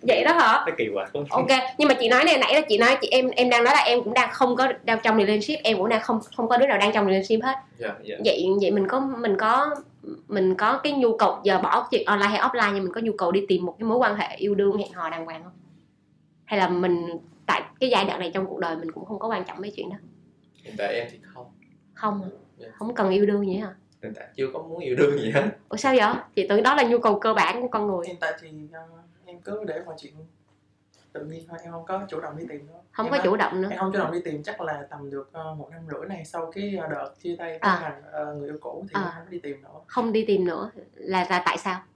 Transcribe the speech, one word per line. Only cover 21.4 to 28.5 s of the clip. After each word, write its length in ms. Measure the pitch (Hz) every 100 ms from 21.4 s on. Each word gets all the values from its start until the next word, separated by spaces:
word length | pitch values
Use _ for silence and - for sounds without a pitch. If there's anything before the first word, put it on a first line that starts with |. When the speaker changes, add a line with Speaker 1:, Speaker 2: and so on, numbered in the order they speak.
| 123 _ _ _ _
Speaker 1:
Không 280 | - 214 202
hả? 60 | 190 - - _
Speaker 3:
Dạ. 100 | 117 -
Speaker 1:
Không 200 | - -
cần 140 | 190
yêu 160 | 190 202
đương 200 | 202 202
gì 100 | 185
hả? 140 | 208 - _ _
Speaker 3:
Hiện 100 | 110 107
tại 120 | - -
chưa 120 | 135
có 60 | 143
muốn 200 | 165 170
yêu 160 | 135 127
đương 240 | 143 139
gì 120 | 113
hết. 120 | 139 202 - _
Speaker 1:
Ủa 80 | 220
sao 160 | 277 254
vậy? 100 | 202 - - -
Chị 120 | 185
tưởng 140 | 202
đó 120 | 233 294
là 80 |
nhu 140 | 240 240
cầu 200 | 240 202
cơ 140 | 220
bản 280 | 214 165 220
của 60 | 247
con 200 | 226 208
người. 200 | 180 170
Speaker 4:
Hiện 80 | 175
tại 140 | 160 151
thì, 60 | 160